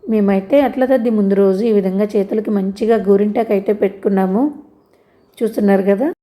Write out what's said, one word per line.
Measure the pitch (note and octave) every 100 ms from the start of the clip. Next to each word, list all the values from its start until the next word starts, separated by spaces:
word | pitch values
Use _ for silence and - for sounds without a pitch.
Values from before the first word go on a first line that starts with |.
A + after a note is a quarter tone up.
| G4+
మేమైతే | A3 G3+ G3 F#3+ C#4+ C4+
అట్ల | A#3+ B3+
తద్ది | C4 A#3 A3
ముందు | G3 G3
రోజు | G3 F#3+ A#3
ఈ | G#3
విధంగా | F#3+ F#3+ G#3
చేతులకి | G#3+ G3 G#3+ G#3+ G3+
మంచిగా | F#3+ G3 A3 A3+ F#3+
గోరింటాకు | G3 G#3 G#3+ A3+ G#3
అయితే | G3 G#3+
పెట్టుకున్నాము. | G3 F#3+ G#3 G3 F#3+ F#3+ D4 - - _ _ _ _ _ _ -
చూస్తున్నారు | A3 A3+ G#3 G3 F#3+
కదా. | G3+ C#4+ F4+